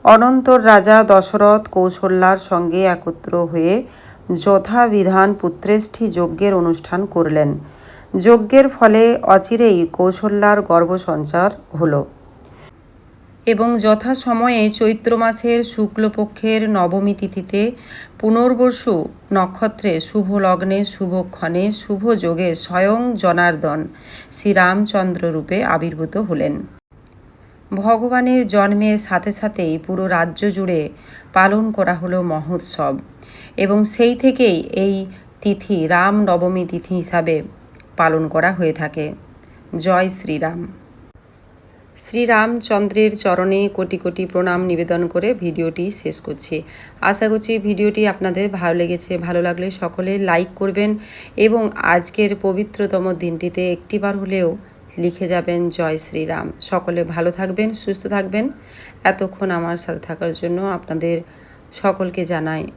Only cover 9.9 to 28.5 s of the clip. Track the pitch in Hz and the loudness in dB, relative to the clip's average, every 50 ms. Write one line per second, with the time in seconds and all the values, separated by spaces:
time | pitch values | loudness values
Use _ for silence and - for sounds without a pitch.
9.9 | - - 180 185 185 - - 208 202 202 208 208 208 208 202 - 170 170 170 170 | 0 0 2 2 2 0 -2 -2 0 2 4 4 4 2 2 4 4 4 4 4
10.9 | 185 185 185 - 156 151 147 151 - 170 180 202 196 - - - - 151 170 156 | 0 -2 -2 -4 -4 -4 -4 -2 0 0 0 0 -2 -4 -18 -14 -4 -2 0 0
11.9 | 147 143 143 - - - - - - - - - - - - - - _ _ - | 0 0 -2 -4 -12 -20 -20 -20 -20 -20 -20 -20 -20 -20 -20 -20 -20 _ _ -20
12.9 | _ - _ - - - - - - - _ 233 226 202 226 233 240 226 202 214 | _ -20 _ -20 -20 -20 -20 -20 -20 -4 _ 0 2 2 2 0 0 2 4 4
13.9 | 214 214 214 247 269 262 - 247 233 226 240 247 247 226 214 214 214 - 226 214 | 4 4 2 -2 -4 -2 -2 -2 0 2 2 2 2 2 2 0 2 2 2 2
14.9 | 226 220 - 240 233 226 226 226 220 220 - 240 233 233 233 233 - - 214 202 | 2 0 0 0 0 2 2 0 0 0 0 0 0 0 0 -4 -2 -4 -4 -2
15.9 | - 214 214 214 214 - 208 208 - - - 220 220 220 220 214 214 190 175 175 | -2 -2 -2 -2 0 -2 -6 -6 -6 -6 -2 0 0 0 0 0 2 2 2 2
16.9 | 180 196 196 202 202 202 202 185 - 196 185 190 - 202 208 240 247 - - - | 0 0 0 -2 -2 -2 -6 -8 -6 -8 -8 -4 -2 -2 -2 -2 -4 -8 -20 -20
17.9 | - - - - - - - 220 220 226 240 254 254 233 254 254 240 - - 247 | -20 -20 -20 -20 -12 -4 0 2 2 4 4 2 4 4 2 2 2 0 -2 -2
18.9 | 196 160 - - - - - - 202 196 185 185 185 - 226 214 220 - - 202 | 0 0 -2 -6 -12 -18 -8 -2 0 0 0 0 -2 -4 -4 -4 -4 -2 -2 -2
19.9 | 165 160 - - - 214 196 185 202 202 196 185 185 180 185 190 190 196 202 202 | -2 -2 -4 -4 -2 -2 -2 0 0 0 2 2 0 0 0 -2 0 -2 -2 -4
20.9 | - - 196 175 180 185 180 185 - - 180 165 170 180 190 214 208 - - - | -4 -6 -4 -4 -2 -4 -4 -6 -10 -8 -6 -4 -2 0 0 -2 -4 -6 -6 -6
21.9 | 202 196 208 233 226 190 175 170 170 165 185 175 165 - - - 170 180 190 202 | -6 -2 0 0 0 0 0 -2 -2 0 -2 -2 -2 -4 -6 -4 0 0 2 2
22.9 | 214 233 247 247 233 190 185 180 170 175 175 175 160 151 160 156 147 156 156 - | 2 0 0 -4 -4 0 0 2 2 4 2 2 0 0 -2 -4 -2 -4 -6 -8
23.9 | - - - - - - - - - - - 208 196 185 180 180 190 202 208 208 | -12 -18 -20 -20 -20 -20 -18 -14 -14 -4 0 2 4 4 4 4 2 0 0 0
24.9 | - 196 185 185 175 - - 170 156 156 151 - 180 202 - - 160 160 165 170 | 0 -2 0 0 -2 -2 -4 -4 -4 -4 -4 -4 -4 -4 -2 -2 -2 -2 -2 -4
25.9 | 156 156 160 156 - 196 220 180 165 143 135 139 147 - - - - - _ _ | -6 -6 -8 -6 -4 -6 -4 -4 -4 -2 -2 -4 -4 -6 -10 -14 -18 -20 _ _
26.9 | _ - _ _ _ - - - _ _ - _ _ _ _ - 196 190 196 220 | _ -20 _ _ _ -20 -20 -20 _ _ -20 _ _ _ _ -8 -6 -2 2 2
27.9 | 226 220 233 247 247 254 247 247 254 254 240 202 | 2 2 2 0 0 0 2 2 2 2 2 2